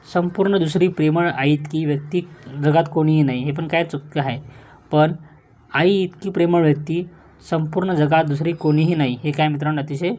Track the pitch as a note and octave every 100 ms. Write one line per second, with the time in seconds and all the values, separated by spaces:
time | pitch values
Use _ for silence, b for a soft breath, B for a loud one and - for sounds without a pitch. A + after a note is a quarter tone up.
0 | - F3+ F3 G3 G3 G3 D#3+ E3 F3+ -
1 | D3+ D#3+ E3+ - C#3 D3 D3 D#3 D#3 C#3+
2 | - F3+ F3 - - C#3 D3 D#3 D#3+ E3
3 | D#3 D#3 C#3 B2+ C#3 D3 E3 E3 E3 C#3
4 | - D3+ C3+ A#2+ - B B B _ D3+
5 | D#3 D#3 B B B _ _ C#3 F3 G3+
6 | F3+ - G3 F#3 E3+ F3 D#3 D3 D3+ E3+
7 | F3 B B B - E3 D#3 F3+ F#3 E3+
8 | D3 D#3+ D3+ C#3+ D#3+ E3 D#3 D3+ D#3+ E3
9 | C3+ A#2+ D3+ C#3 D#3 D3 D3+ D3+ D3 C#3+
10 | F3